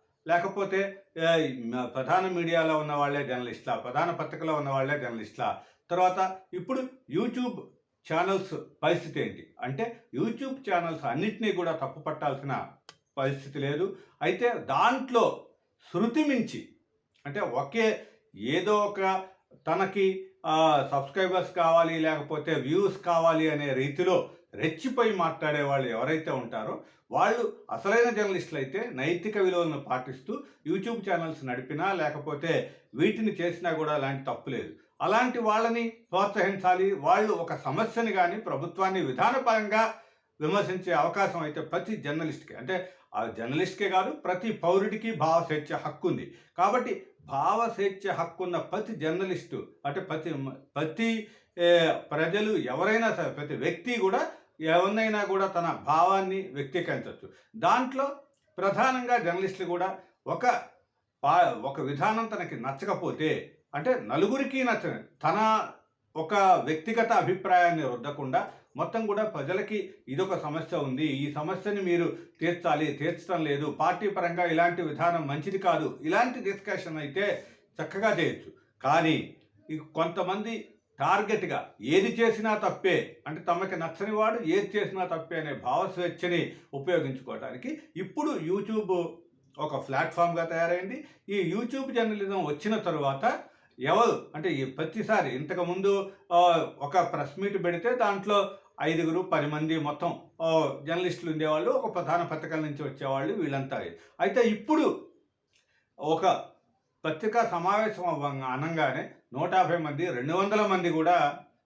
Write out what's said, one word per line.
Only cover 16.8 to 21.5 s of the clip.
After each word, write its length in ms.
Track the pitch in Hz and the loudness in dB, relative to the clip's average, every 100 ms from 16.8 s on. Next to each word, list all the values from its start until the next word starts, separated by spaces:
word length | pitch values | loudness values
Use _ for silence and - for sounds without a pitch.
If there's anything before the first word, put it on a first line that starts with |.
| _ _ _ _ 143 | _ _ _ _ -8
అంటే 140 | 196 | -4
ఒకే 640 | 147 123 139 226 220 - - _ _ 98 | -4 -4 -2 2 2 0 -6 _ _ -8
ఏదో 400 | 117 170 202 208 | -2 0 2 2
ఒక 460 | 202 202 190 190 - - _ - 156 | 2 0 0 0 -2 -18 _ -8 -2
తనకి, 600 | 175 190 196 190 190 - _ 160 | 0 0 2 2 0 -6 _ 0
ఆ, 420 | 160 160 143 135 | 4 6 6 2
సబ్స్క్రైబర్స్ 640 | 143 135 196 185 185 - | -2 -2 0 0 0 -2